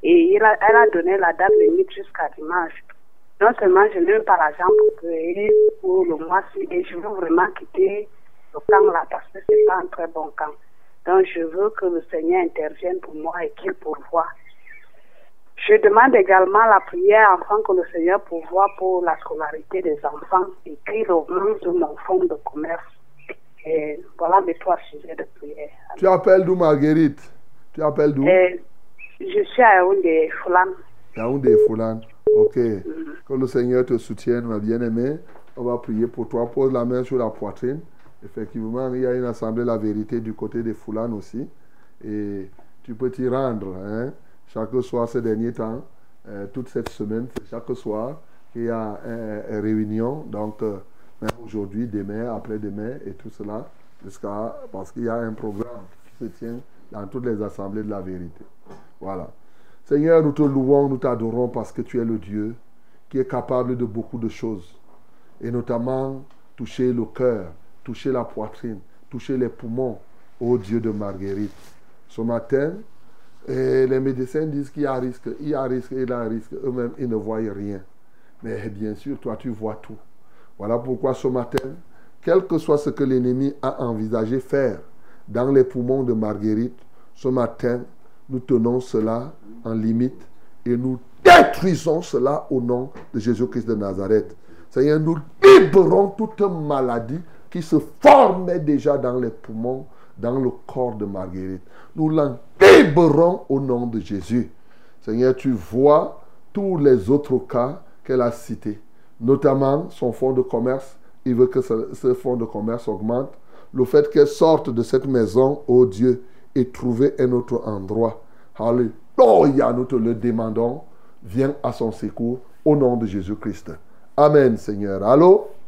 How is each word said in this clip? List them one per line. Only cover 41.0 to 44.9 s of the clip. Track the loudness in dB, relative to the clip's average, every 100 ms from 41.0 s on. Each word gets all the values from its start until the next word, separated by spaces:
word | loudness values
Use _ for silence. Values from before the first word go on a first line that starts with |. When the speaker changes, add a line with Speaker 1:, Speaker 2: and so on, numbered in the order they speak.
| -6
Speaker 2:
aussi. | -8 -10 -12 -12 -14 -20 -18 -18 -16
Et | -10 -8 -6 -8 -12 -16 -18 -18
tu | -14
peux | -6 -6
t'y | -4 -2
rendre, | -2 -2 -4 -8 -10
hein. | -8 -6 -8 -10 -18 -18 -14
Chaque | -8 -4 -4
soir | -4